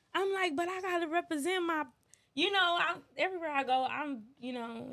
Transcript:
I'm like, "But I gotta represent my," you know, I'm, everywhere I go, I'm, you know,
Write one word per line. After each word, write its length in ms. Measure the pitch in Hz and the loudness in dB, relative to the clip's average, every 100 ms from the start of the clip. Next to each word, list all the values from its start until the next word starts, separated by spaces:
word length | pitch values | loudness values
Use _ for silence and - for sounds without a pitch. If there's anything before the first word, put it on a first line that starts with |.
| _ | _
I'm 200 | 330 392 | -2 0
like, 220 | 392 359 277 | 2 0 0
"But 120 | 349 | -2
I 120 | 381 | -2
gotta 260 | 370 349 330 | 0 0 2
represent 580 | 339 349 311 285 370 | 0 0 -2 0 0
my," 200 | 339 320 294 - _ - _ | 2 0 -2 -10 _ -20 _
you 160 | 269 349 | 0 2
know, 280 | 392 349 349 | 4 4 4
I'm, 220 | 320 339 - - | 0 -2 -8 -2
everywhere 340 | 359 370 330 | -2 -2 -2
I 100 | 285 | -2
go, 240 | 254 262 262 | 2 2 2
I'm, 360 | 240 294 254 214 269 | -2 -4 -6 -10 -14
you 120 | 240 | -8
know, 340 | 247 233 226 254 | -6 -6 -8 -10